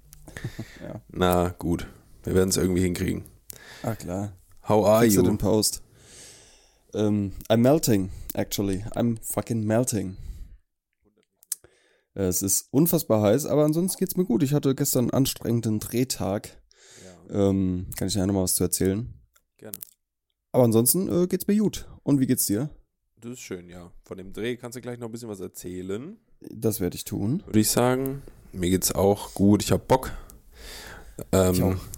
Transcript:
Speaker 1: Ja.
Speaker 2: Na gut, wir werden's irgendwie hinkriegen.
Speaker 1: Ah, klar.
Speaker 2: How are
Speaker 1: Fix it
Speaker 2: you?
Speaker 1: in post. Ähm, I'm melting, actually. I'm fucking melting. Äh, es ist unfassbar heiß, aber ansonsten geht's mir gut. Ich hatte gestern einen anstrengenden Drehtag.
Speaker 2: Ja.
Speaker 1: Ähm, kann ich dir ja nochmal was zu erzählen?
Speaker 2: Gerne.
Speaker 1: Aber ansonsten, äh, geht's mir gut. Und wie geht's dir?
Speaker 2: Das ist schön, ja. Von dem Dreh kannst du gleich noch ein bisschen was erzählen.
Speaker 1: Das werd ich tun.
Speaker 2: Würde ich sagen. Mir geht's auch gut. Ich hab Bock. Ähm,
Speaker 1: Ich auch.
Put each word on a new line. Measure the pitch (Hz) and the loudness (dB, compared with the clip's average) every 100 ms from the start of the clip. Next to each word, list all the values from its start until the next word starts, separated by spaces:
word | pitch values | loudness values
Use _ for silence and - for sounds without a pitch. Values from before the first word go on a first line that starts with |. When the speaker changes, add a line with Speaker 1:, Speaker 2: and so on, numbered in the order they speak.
| _ - - - - - 110 - | _ -20 -20 -14 -12 -12 -16 -14
Speaker 1:
Ja. | 98 - - | -14 -14 -10
Speaker 2:
Na | - 90 90 87 - | 0 2 4 2 -2
gut, | 82 85 - - _ - | -2 -2 -4 -14 _ -14
wir | - 92 | -2 2
werden's | 95 92 | 2 2
irgendwie | 92 90 | 0 2
hinkriegen. | 92 87 87 87 - _ - - - - | 0 0 -2 -4 -8 _ -20 -20 -20 -12
Speaker 1:
Ah, | - 107 | -8 -8
klar. | - 90 101 95 _ - - | -6 -6 -8 -12 _ -10 0
Speaker 2:
How | 107 98 | 4 6
are | 110 | 6
Speaker 1:
Fix | 117 98 | 6 6
it | 92 | 4
Speaker 2:
you? | |
Speaker 1:
in | 104 | 2
post. | 101 107 - - - _ - - - - - _ _ _ _ | 2 2 2 -2 -12 _ -20 -20 -20 -20 -20 _ _ _ _
Ähm, | - 104 104 98 - - | -2 0 0 -2 -4 0
I'm | 113 | 4
melting, | 120 156 - 104 95 - - - | 6 4 4 2 0 -8 -10 -6
actually. | - - 101 190 208 | -4 -2 -2 -2 -4
I'm | - 117 113 | -2 -2 -2
fucking | - - - 113 107 | -6 -6 -4 -2 0
melting. | 110 127 107 95 95 - - - - _ _ _ _ 104 104 _ _ - - - _ _ _ _ | 2 2 -2 -4 -8 -12 -12 -14 -18 _ _ _ _ _ _ _ _ -14 -14 -14 _ _ _ _
Äh, | - 95 | -4 -2
es | 90 | 0
ist | 98 - - | 0 -2 0
unfassbar | 127 170 165 - 110 | 2 2 2 2 2
heiß, | 104 117 151 | 4 2 2
aber | 147 151 | 2 2
ansonsten | 160 185 - | 2 -2 -2
geht's | 190 - | -4 -2
mir | 185 | 0
gut. | 226 | 0
Ich | 135 | 2
hatte | 147 135 135 | 2 0 0
gestern | 143 131 120 | 0 0 2
einen | |
anstrengenden | - 135 - - 117 110 107 | 2 0 -2 -2 0 0 -2
Drehtag. | - 117 131 - 98 101 - - _ _ - - 92 87 - | -2 -2 -2 -2 -4 -4 -6 -18 _ _ -20 -20 -20 -20 -6
Speaker 2:
Ja. | 101 98 | 0 2
Speaker 1:
Ähm, | 98 95 90 92 - | 2 0 -2 -6 -6
kann | 95 | -4
ich | |
dir | 101 | 0
ja | 92 | 0
nochmal | 98 | 2
was | 92 - | 0 0
zu | |
erzählen? | 90 - 95 98 120 - _ _ _ _ | 0 0 0 0 -4 -12 _ _ _ _
Speaker 2:
Gerne. | 107 - - _ _ _ _ _ _ | -14 -12 -14 _ _ _ _ _ _
Speaker 1:
Aber | 143 | 2
ansonsten, | 120 110 123 175 190 180 | 4 4 4 2 0 0
äh, | 180 | 0
geht's | 185 - | -2 0
mir | 208 | 0
gut. | 202 - - - | 0 -4 -12 -8
Und | - 143 | 0 2
wie | 127 | 2
geht's | 127 - | 0 0
dir? | 101 151 - _ _ _ _ | -2 -4 -10 _ _ _ _
Speaker 2:
Das | 117 | -16
ist | 123 | -14
schön, | - 92 87 | -12 -14 -14
ja. | 87 87 - | -18 -18 -20
Von | - 92 | -16 -14
dem | 92 | -12
Dreh | 92 113 123 | -8 -6 -6
kannst | 123 120 | -10 -12
du | |
gleich | 117 120 | -12 -10
noch | 117 | -10
ein | |
bisschen | 113 120 | -10 -10
was | 101 | -10
erzählen. | 92 - - 90 92 101 151 226 _ - | -12 -12 -12 -10 -6 -8 -8 -16 _ -20
Speaker 1:
Das | - - 113 104 | -18 -4 -2 0
werd | 87 | -2
ich | - | -4
tun. | - 107 104 156 - | -8 -4 -2 -2 0
Speaker 2:
Würde | 104 | 2
ich | 107 | 4
sagen. | - 123 127 135 135 - - - | 4 2 2 -2 -6 -12 -20 -16
Mir | 92 90 | -4 0
geht's | 92 - | 2 0
auch | - 98 101 - | 2 4 4 0
gut. | - 98 104 | 2 6 6
Ich | - | 4
hab | 95 - | 0 4
Bock. | 131 - - - - - - - - - - - - - | 2 2 -12 -14 -20 -20 -20 -18 -16 -16 -18 -18 -16 0
Ähm, | 95 92 90 | 2 4 4
Speaker 1:
Ich | |
auch. | 90 92 - | 2 0 -6